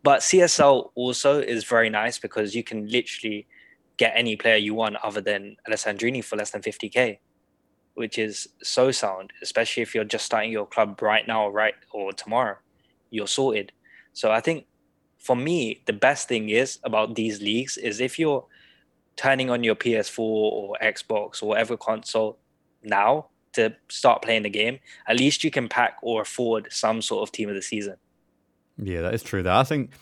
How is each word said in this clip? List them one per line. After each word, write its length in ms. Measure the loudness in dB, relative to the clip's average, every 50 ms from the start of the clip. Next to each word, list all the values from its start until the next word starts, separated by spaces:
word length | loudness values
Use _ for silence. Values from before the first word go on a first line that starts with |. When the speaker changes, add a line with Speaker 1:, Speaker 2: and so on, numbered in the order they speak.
| 6
Speaker 1:
But 180 | 6 6 6
C 180 | 6 4 6 6
S 180 | 6 6 6 6
L 320 | 8 8 8 6 2 -2 -6
also 460 | -4 -2 -2 -2 2 4 4 4 4
is 240 | 2 0 -2 -4 -2
very 260 | 2 4 4 4 4
nice 280 | 2 0 -2 -2 -4 -6
because 360 | -10 -6 -2 -2 -2 -2 -2
you 80 | -6 -6
can 240 | -6 -8 -8 -6 0
literally 580 | 0 0 0 -2 -8 -8 -6 -6 -6 -6 -10 _ _ -20 -20 _ _ _ _ _ _
get 160 | 0 0 2 2
any 180 | 0 0 0 -4
player 220 | 0 4 4 4
you 180 | 4 2 0 -2
want 220 | 0 -2 -2 -2
other 240 | -4 -6 -6 -6 -4
than 360 | -2 -2 -4 -4 -6 -10 -18 _ _ -4
Alessandrini 560 | -4 -2 -2 -4 -4 -2 -2 -2 -2 -4 -6
for 120 | -6 -6
less 140 | -6 -6 -6
than 120 | -8 -8
fifty 260 | -8 -8 -8 -8 -10 -2
K, 320 | 0 0 0 0 -2 -8 _ _ _ _ _ _ _ _ _ _ _ _ _ _ _
which 240 | -8 -8 -6 -4 -4
is 300 | -4 -4 -6 -10 -12 -12 _ _
so 280 | -8 -2 2 4 4 4
sound, 420 | 2 0 -2 -4 -4 -8 -12 -16 -16 -12
especially 400 | -12 -4 -2 -2 -2 0 -2 -4
if 120 | -4 -2 -2
you're 100 | -4 -2
just 200 | -2 -4 -6 -2
starting 260 | -2 -2 -2 0 -2
your 160 | -4 -4 -6
club 340 | -2 0 0 0 0 0 -2
right 240 | 0 2 2 2 0
now, 220 | 0 0 0 0 0
right, 260 | 0 0 0 0 -2 -4 _ _
or 200 | -10 -8 -8 -8
tomorrow, 440 | -8 -10 -8 -2 0 0 0 0 -4 -8 _ _ _ _ _ _ _ _ _ _
you're 180 | -8 -8 -6 -4
sorted. 420 | -2 0 0 0 0 -2 -4 -8 _ _ _ _ -20 -20 _ _
So 200 | _ -2 2 2
I 80 | 2 2
think 260 | 2 0 -2 -2 -8 _ _ _ _ _ _ _ _ _ _ _
for 180 | -2 0 0
me, 460 | 0 0 -2 -2 -2 -2 -4 -6 -4 _
the 60 | -6
best 360 | 0 2 4 2 4 2 -2 -2
thing 200 | -2 -2 0 0
is 300 | 0 0 0 0 -4 -8
about 320 | -6 -2 0 0 0 0 -2
these 260 | -4 -4 -4 -4 -4
leagues 360 | -4 -2 -2 -2 -2 -4 -8
is 240 | -6 -6 -6 -2 -2
if 180 | -4 -4 -2 0
you're 260 | 0 0 0 -2 -4 _ _ _ _ _ _ _ _ _ _ _ _ _ _
turning 360 | -2 2 2 2 2 2 0
on 120 | 0 0
your 120 | 2 0 0
P 200 | 2 0 0 0
S 120 | 0 0 -2
four 440 | -4 -4 -2 0 0 2 2 0
or 240 | 0 -2 -6 -6 -6 -2
Xbox 600 | -2 -2 -2 -2 -4 -4 -2 -2 -2 -4 -8 -6
or 40 | -2
whatever 300 | 0 0 0 0 0 -4
console 640 | -4 -2 -4 -4 -4 -6 -2 0 0 0 0 -4 -10 _ _ _ _ _ _ _ _
now 440 | -4 0 2 4 4 4 4 2 -2 -8 _ _ _ _
to 200 | 0 0 0 0 0 -6 _ -14
start 340 | -8 4 4 6 6 6
playing 200 | 2 0 0 0
the 80 | 0 -2
game, 300 | -2 -2 -2 -2 -2 -6 _ -20 -20 -10 -2
at 100 | 0 2
least 280 | 4 4 2 2 2 -2
you 60 | -2
can 160 | 0 -2 -4 0
pack 300 | 0 0 0 0 0 -4
or 200 | -4 -2 -2 -2
afford 500 | -2 -4 -4 -2 0 0 0 0 -2 -6
some 300 | -6 -2 0 0 0 0
sort 200 | -2 -2 -2 -2
of 80 | -4 -4
team 180 | -4 -6 -6 -4
of 60 | -4
the 80 | -6
season. 320 | -6 -6 -6 -6 -6 -8 -10 -14 _ _ _ _ _ _ _ _ _ _ _ _ _ _ _ -10
Speaker 2:
Yeah, 200 | -6 -6 -4 -2
that 100 | -2 -2
is 100 | -2 -4
true. 200 | -4 -4 -4 -2
That 120 | 0 4 4
I 100 | 4 4
think 260 | 2 0 -4 -4 -6 -10 -20